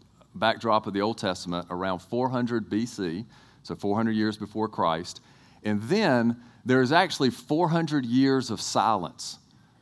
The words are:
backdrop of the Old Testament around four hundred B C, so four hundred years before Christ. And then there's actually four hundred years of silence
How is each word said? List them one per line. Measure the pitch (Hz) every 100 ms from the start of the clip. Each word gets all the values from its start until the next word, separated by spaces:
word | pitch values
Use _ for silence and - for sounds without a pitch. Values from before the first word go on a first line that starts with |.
| _ _ _ 95
backdrop | 110 110 113 107 107
of |
the | 98
Old | 104 117
Testament | 101 90 90 87 85
around | 90 95 90
four | - 120 127
hundred | 123 120 117 92
B | 104 120
C, | - 90 85 123 - - _
so | - 85
four | 101 104
hundred | 113
years | 110 107 104
before | 104 107 107
Christ. | 110 87 80 90 - - - - -
And | 107 104
then | 113 202 196 123 117 117 - - 117
there's | 131 123
actually | 165 185 - 135
four | - - 151 175
hundred | 165 165 147 120
years | 123 135 131 117
of | 107
silence | - 123 104 104 82 - - - _ _ _ _